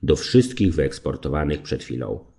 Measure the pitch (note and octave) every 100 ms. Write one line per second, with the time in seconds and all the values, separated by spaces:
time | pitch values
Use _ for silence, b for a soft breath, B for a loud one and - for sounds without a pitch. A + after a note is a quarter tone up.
0 | C2+ D2 - B2+ B2 - G2 D#2 C#2 -
1 | - C2+ - D2 D2 D2 - B1 - A#1+
2 | A#1 G1+ -